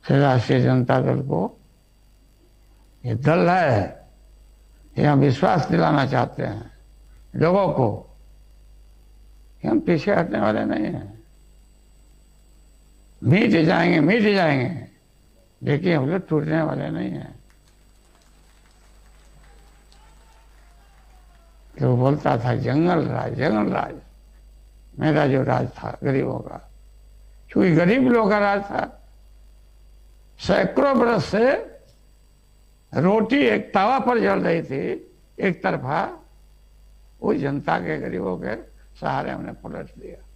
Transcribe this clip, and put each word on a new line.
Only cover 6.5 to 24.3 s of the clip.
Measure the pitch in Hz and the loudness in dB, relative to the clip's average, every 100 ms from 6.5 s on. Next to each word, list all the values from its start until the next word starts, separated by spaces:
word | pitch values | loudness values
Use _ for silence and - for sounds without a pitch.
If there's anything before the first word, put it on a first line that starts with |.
| 107 - - - - - - - - | -8 -14 -20 -20 -20 -20 -20 -12 0
लोगों | 156 190 185 | 2 2 0
को | - 117 - - - - - - - - - - - - - - - - - | 0 0 -2 -14 -20 -20 -20 -20 -20 -20 -20 -20 -20 -20 -20 -20 -20 -20 -10
कि | - | -2
हम | 320 | -2
पीछे | - 170 208 | 0 -2 2
हटने | 202 175 220 | 0 0 -2
वाले | 214 110 | -2 -2
नहीं | 110 - | -2 -4
हैं। | - - 101 - - - - - _ _ _ _ _ _ _ _ _ _ _ _ _ _ - - | -4 -8 -12 -18 -20 -20 -20 -20 _ _ _ _ _ _ _ _ _ _ _ _ _ _ -20 -4
मिट | - 175 233 185 160 | 2 4 4 4 4
जाएंगे, | 175 175 170 | 4 2 4
मिट | 151 233 208 | 4 4 4
जाएंगे, | 202 165 139 120 135 - _ _ _ _ _ _ _ | 2 2 2 -2 -6 -12 _ _ _ _ _ _ _
लेकिन | 123 143 180 160 | -4 -2 0 0
हम | 131 | -2
लोग | 185 190 | -4 -2
टूटने | 156 151 160 | -4 -2 -2
वाले | 156 143 147 | -2 -4 -6
नहीं | - - | -8 -8
हैं। | 139 - - _ _ _ _ _ _ _ _ _ _ _ _ _ _ _ - - - - - - - - - _ - - - _ _ _ - - - - _ - - - - - - - - | -10 -14 -20 _ _ _ _ _ _ _ _ _ _ _ _ _ _ _ -20 -20 -20 -20 -20 -20 -20 -20 -20 _ -20 -20 -20 _ _ _ -20 -20 -20 -20 _ -20 -20 -20 -20 -20 -20 -20 -2
जो | 131 123 | 0 2
बोलता | 131 147 156 131 | 2 2 0 0
था | 120 | 0
जंगल | 117 120 139 170 170 - | -2 0 0 2 0 -2
राज, | - - | -4 -6
जंगल | 117 127 214 - | -4 0 0 0
राज, | - - - - - - | -2 -4 -8 -18 -20 -20